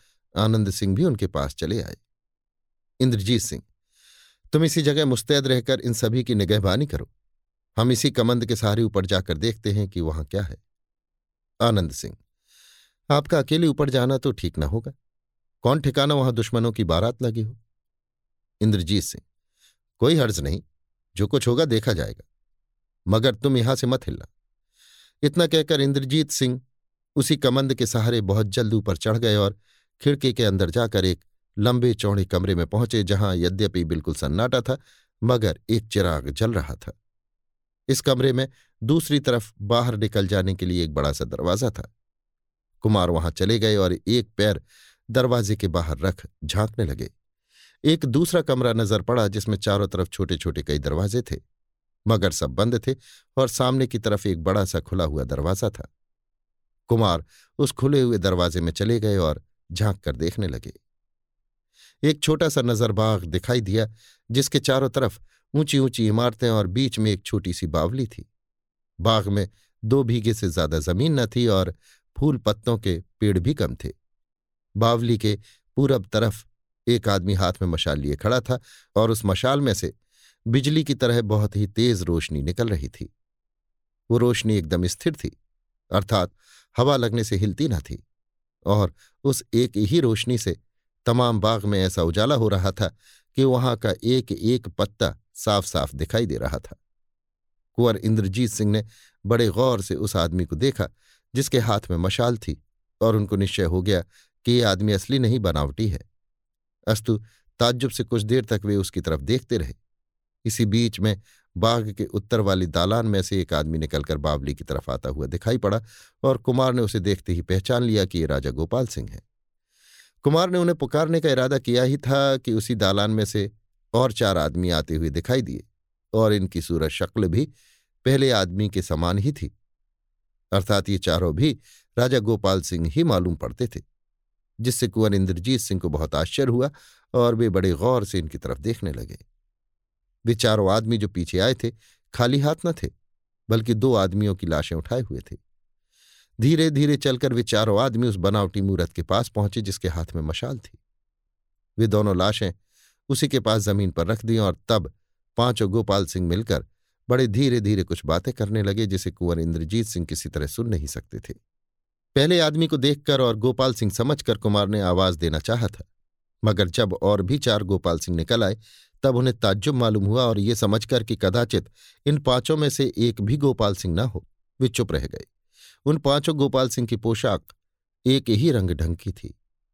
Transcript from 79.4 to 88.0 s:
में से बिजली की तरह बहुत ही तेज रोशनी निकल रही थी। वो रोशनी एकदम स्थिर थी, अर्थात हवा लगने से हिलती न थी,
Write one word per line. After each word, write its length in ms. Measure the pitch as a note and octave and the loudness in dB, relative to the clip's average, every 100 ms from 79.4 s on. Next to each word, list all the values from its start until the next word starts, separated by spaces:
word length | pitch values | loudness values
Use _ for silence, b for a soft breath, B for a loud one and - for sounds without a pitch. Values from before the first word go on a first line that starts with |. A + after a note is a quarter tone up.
| B2+ C#3+ | 0 2
में 120 | C#3 | 0
से 200 | G2 - - _ b b b A#2 | -2 -4 -10 _ b b b -2
बिजली 360 | B2+ C3+ D#3 | 0 2 0
की 120 | C#3+ C3+ | 0 0
तरह 260 | B2 A#2+ | 2 2
बहुत 340 | A2 G#2+ G#2 G2+ | 2 0 0 -2
ही 120 | G2+ | -2
तेज 340 | G#2 A#2+ G#2 | 0 2 2
रोशनी 400 | E2+ E2+ - D2+ | 0 -2 -2 -4
निकल 280 | C#2+ F2+ A#2 | -4 -2 -2
रही 200 | F2 C2+ | -2 -4
थी। 260 | - - _ _ _ _ _ _ _ _ _ - | -12 -16 _ _ _ _ _ _ _ _ _ 0
वो 60 | A#2 | 2
रोशनी 400 | A#2+ A2+ A2 G#2+ | 4 2 0 0
एकदम 300 | D#2+ F2+ F2+ | 0 0 0
स्थिर 280 | - F3 D#3 | -2 -4 -4
थी, 260 | - - _ _ _ _ _ | -8 -10 _ _ _ _ _
अर्थात 400 | F#2+ F#2+ G#2+ F2+ b b b b - | -2 2 0 0 b b b b 0
हवा 200 | C3 C#3 | 2 4
लगने 260 | A#2 A#2 | 0 -2
से 140 | G#2+ G2 | -2 0
हिलती 300 | G#2 - D3+ | -2 -2 -2
न 120 | F2+ | -2
थी, 280 | - A1 | -6 -14